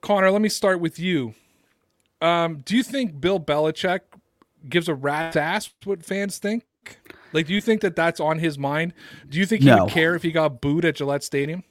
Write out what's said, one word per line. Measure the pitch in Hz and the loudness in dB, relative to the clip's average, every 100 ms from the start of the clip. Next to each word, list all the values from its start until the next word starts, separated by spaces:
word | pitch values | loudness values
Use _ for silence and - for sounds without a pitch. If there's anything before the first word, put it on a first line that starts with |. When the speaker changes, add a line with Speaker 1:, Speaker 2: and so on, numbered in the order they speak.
Speaker 1:
Connor, | - 202 190 | 2 4 4
let | 202 | 4
me | 214 | 0
start | - 196 180 | 0 0 2
with | 170 160 | -2 -4
you. | 175 170 120 - _ _ _ _ _ _ _ _ | -2 -2 -2 -10 _ _ _ _ _ _ _ _
Um, | 160 170 165 156 | 0 2 0 -4
do | - | -2
you | 214 | -2
think | 254 277 240 147 | 0 -4 -4 -2
Bill | 160 190 | 0 0
Belichick | 151 147 156 156 185 185 _ - _ _ _ _ 139 | 0 0 0 0 -2 -2 _ -20 _ _ _ _ -4
gives | 170 170 | -2 -2
a | |
rat's | 143 143 147 165 160 | -2 -2 -2 -2 -2
ass | 147 196 - _ | -2 -4 -6 _
what | 196 190 | -8 -8
fans | - 196 202 - | -4 -4 -4 -6
think? | 202 226 _ _ - - _ - - | -4 -6 _ _ -20 -20 _ -20 -4
Like, | 156 156 | -4 0
do | |
you | 202 | -2
think | 226 220 | 2 0
that | 196 | 0
that's | 170 170 165 | 0 0 0
on | 151 160 | -2 0
his | 165 139 | -2 -2
mind? | 139 147 170 - - - 139 | -4 -2 -4 -8 -20 -20 -8
Do | 147 | -2
you | |
think | 190 220 | 0 6
he | 139 | 8
Speaker 2:
No. | 113 | 8
Speaker 1:
would | 98 | 6
care | 165 160 | 2 2
if | 170 | 2
he | 170 | -2
got | 160 156 127 | 0 0 -2
booed | 143 151 165 | -2 2 0
at | 147 | 0
Gillette | 139 143 | -4 -4
Stadium? | - 139 143 175 - | -4 -4 -4 -6 -12